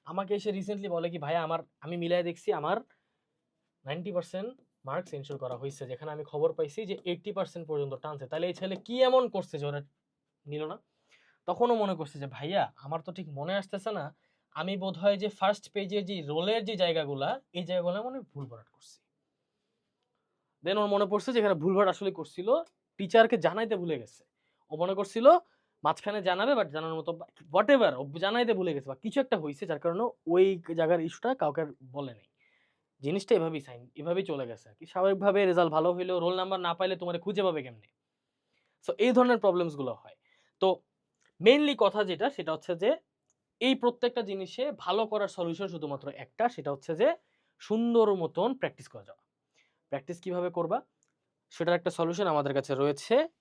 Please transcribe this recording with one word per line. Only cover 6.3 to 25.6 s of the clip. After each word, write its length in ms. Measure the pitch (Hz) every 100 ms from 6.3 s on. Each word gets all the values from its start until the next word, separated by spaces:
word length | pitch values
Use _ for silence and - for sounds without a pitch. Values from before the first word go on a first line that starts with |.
| 151 160
পাইছি 340 | 156 151 220 208
যে 100 | 214
এইটটি 280 | 180 175 208
পার্সেন্ট 360 | 196 170 175 160
পর্যন্ত 260 | 151 139
টানছে।" 320 | 131 151 147 131
তাহলে 200 | 156 180
এই 80 |
ছেলে 220 | 175 190 190
কি 260 | - 247
এমন 260 | 254 262 247
করছে 300 | 196 160 151
যে 80 | 143
ওরা 140 | 143 143 _ _ _ _ _ 147
নিল 200 | 147 156
না? 120 | 214 _ _ _ _ _ _ -
তখনও 280 | 180 240
মনে 200 | 226 202
করছে 240 | 170 147 147
যে, 80 | 139
"ভাইয়া, 460 | 120 147 190 120 -
আমার 240 | 139 160
তো 100 | 170
ঠিক 160 | 185 156
মনে 260 | 139 156
আসতেছে 360 | 196 196 196 220
না, 220 | 202 147 - _ _ _
আমি 260 | 151 175 196
বোধহয় 400 | 190 160 202 196
যে 120 | 202
ফার্স্ট 420 | - 190 202 -
পেজের 320 | 202 196 208
যে 180 | 185 190
রোলের 420 | 143 156 185 226
যে 100 | 208 208
জায়গাগুলা, 640 | 175 160 147 135 147 269 _
এই 120 | 175
জায়গাগুলো 380 | 175 180 175 190
মনে 160 | 240 262
হয় 80 | 196
ভুল 120 | 143 131
ভরাট 220 | 113 -
করছি।" 300 | _ - - _ _ _ _ _ _ _ _ _ _ _ _ _ _ _ _
Then 140 | 160 208
ওর 80 | 208
মনে 200 | 202 202
পড়ছে 260 | 208 -
যে 60 | 240
এখানে 160 | 208
ভুল 200 | 170 165
ভরাট 140 | 190 196
আসলে 220 | - 196
করছিল, 380 | 175 147 - 196 302 339 _ _ -
টিচারকে 400 | 196 226 226 226
জানাইতে 380 | 160 190 226 202
ভুলে 220 | 175 139
গেছে। 260 | 117 - _ _ _ _ -
ও 60 | 151
মনে 180 | 180
করছিল 320 | 190 196 226 254 349 - _